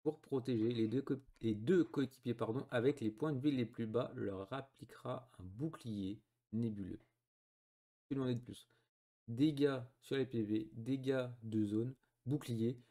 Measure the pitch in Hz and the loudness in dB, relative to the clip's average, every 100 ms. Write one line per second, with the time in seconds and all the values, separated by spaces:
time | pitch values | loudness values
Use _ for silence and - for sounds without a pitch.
0 | 156 151 - 135 120 117 113 117 113 123 | -4 -4 -2 -2 2 2 2 2 2 2
1 | - 131 - - 113 104 113 185 143 - | 0 -4 -4 -4 0 0 4 4 4 2
2 | 127 - 120 113 110 123 131 123 127 143 | -2 -2 -4 -2 0 -2 0 2 2 2
3 | 110 107 156 135 147 135 113 - 110 113 | -2 0 -2 2 2 2 -2 -2 -2 -2
4 | 131 127 104 95 98 135 135 _ - - | -2 -4 -4 -4 -6 -8 -10 _ -20 -10
5 | 123 127 - - 92 101 160 - 117 104 | -8 -8 -10 -16 -14 -6 -6 -6 -8 -4
6 | 95 110 _ _ _ 110 117 101 90 - | -4 -6 _ _ _ -2 -2 -2 -8 -10
7 | - _ _ _ _ _ _ _ _ _ | -14 _ _ _ _ _ _ _ _ _
8 | _ 135 127 123 123 104 - _ _ _ | _ -2 0 0 -4 -14 -16 _ _ _
9 | _ _ - 117 156 139 143 131 120 _ | _ _ -8 2 4 6 2 2 -6 _
10 | - 135 127 120 104 107 110 117 113 135 | -2 0 0 0 2 0 0 -8 -4 -2
11 | 127 131 123 120 113 107 104 107 120 135 | 2 0 0 -6 -2 0 2 2 0 -4
12 | _ _ 123 143 - 117 113 120 - | _ _ -2 -2 -2 -2 0 -2 -12